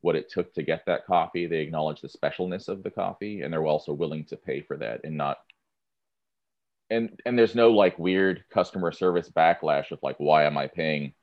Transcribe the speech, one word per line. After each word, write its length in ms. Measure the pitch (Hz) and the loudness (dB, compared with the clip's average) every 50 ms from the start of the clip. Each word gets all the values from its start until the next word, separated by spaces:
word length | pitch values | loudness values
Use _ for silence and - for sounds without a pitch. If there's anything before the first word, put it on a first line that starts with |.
what 140 | - 85 80 | 0 0 0
it 140 | 82 - - | 0 -4 -4
took 240 | - 95 87 - _ | -6 -6 -6 -4 _
to 80 | - | -8
get 240 | 78 73 80 80 _ | -4 -4 -4 -4 _
that 220 | - 87 - - | -4 -4 -4 -2
coffee. 400 | - 92 87 80 78 - 87 87 | 0 0 0 0 0 -4 -6 -4
They 140 | 82 82 80 | -2 -2 -4
acknowledge 400 | 76 73 82 82 78 78 76 - | -4 -4 -4 -4 -4 -4 -6 -8
the 60 | - | -14
specialness 600 | 69 - - - 73 - - 92 90 90 98 - | -18 -10 -4 -4 -4 -4 -4 -6 -6 -6 -8 -8
of 160 | - 98 98 92 | -10 -10 -8 -10
the 80 | - | -10
coffee, 500 | - - 92 92 95 _ 101 104 104 98 | -6 -6 -6 -6 -6 _ -10 -10 -8 -8
and 100 | 71 71 | -8 -4
they're 140 | 82 80 80 | -4 -2 0
also 260 | 78 76 76 - - 76 | 0 0 -2 -2 -6 -6
willing 300 | 73 85 78 78 78 76 | -4 -4 -4 -4 -8 -10
to 120 | _ - | _ -14
pay 240 | - _ - 67 69 | -14 _ -8 -8 -8
for 160 | 73 _ - | -8 _ -10
that 240 | 73 - 57 58 - - | -8 -8 -8 -8 -10 -10
and 140 | 78 78 | -10 -6
not, 220 | 73 73 69 69 - _ _ _ _ _ _ _ _ _ _ _ _ _ _ _ _ _ _ _ _ _ _ _ _ _ _ _ _ _ _ | -4 -4 -4 -4 -6 _ _ _ _ _ _ _ _ _ _ _ _ _ _ _ _ _ _ _ _ _ _ _ _ _ _ _ _ _ _
and, 280 | 110 117 117 113 - - - | -2 -2 -2 -4 -8 -8 -6
and 120 | 120 123 | -2 4
there's 180 | 120 117 110 - | 4 4 4 6
no, 160 | 120 117 113 | 6 6 8
like, 260 | 113 104 101 92 - | 8 8 6 4 2
weird 460 | - 82 90 92 95 95 95 90 90 - _ | 0 0 0 2 4 2 2 0 -2 -8 _
customer 400 | - 104 90 - - 95 90 85 | -2 -2 -2 0 -2 -4 -4 -4
service 360 | 80 - 95 92 87 87 82 | -2 0 0 2 2 2 -2
backlash 600 | - - 82 80 82 85 - - 78 76 71 69 - | -2 0 4 4 4 4 2 0 0 0 0 -2 -6
of, 80 | 82 - - | -12 -8 -6
like, 140 | 67 67 - | -8 -6 -2
why 260 | 73 73 76 78 76 | 2 4 4 6 6
am 100 | 73 73 | 4 2
I 120 | 73 69 | -2 -6
paying 480 | 69 - 87 80 78 76 73 71 69 - _ | -6 -6 -4 -2 -2 -2 -2 -4 -8 -12 _